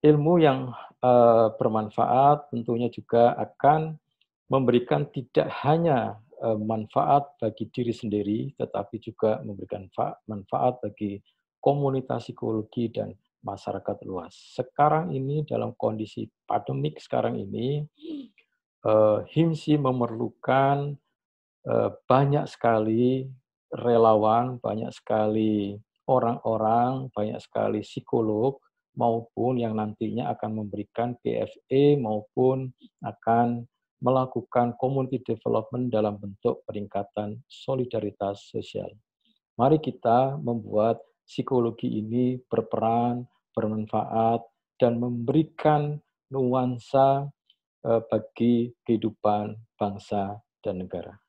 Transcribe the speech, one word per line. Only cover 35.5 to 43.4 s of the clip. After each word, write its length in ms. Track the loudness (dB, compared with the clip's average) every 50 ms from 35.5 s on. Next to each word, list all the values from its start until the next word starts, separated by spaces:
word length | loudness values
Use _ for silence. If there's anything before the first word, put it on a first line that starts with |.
| -2 -2 -2 -4 -6 -6 -4 -2 0
dalam 240 | 0 0 0 -2 -4
bentuk 480 | -10 -14 -14 _ _ -2 -2 -2 _
peningkatan 800 | -10 -10 -10 -10 -6 -6 -6 -6 -6 _ -8 -6 -6 -8 -12 -16
solidaritas 1040 | _ -20 -14 -8 -6 -4 -4 -4 -4 -4 -6 -6 -6 -6 _ -6 -6 -6 -8 -12 -10
sosial. 400 | -10 -10 -10 -8 -10 -10 -10 -10 -14 -18 _ _ _ _ _ _ _ _ _ _ _
Mari 220 | 0 2 4 4 2 0
kita 540 | -4 -8 -4 _ 2 4 4 4 2 -2 -6
membuat 600 | -4 -4 -4 -4 -6 -2 0 2 2 2 0 -2 -6 _ _ _ _ _
psikologi 720 | -8 -8 -4 0 0 2 2 0 -2 -4 -6 -4 -4 -4
ini 400 | -6 -4 -2 0 0 0 -2 -4 -6 _
berperan, 800 | -2 -2 -2 -2 -2 -2 0 0 2 2 0 0 -2 -4 -8 -12 _ _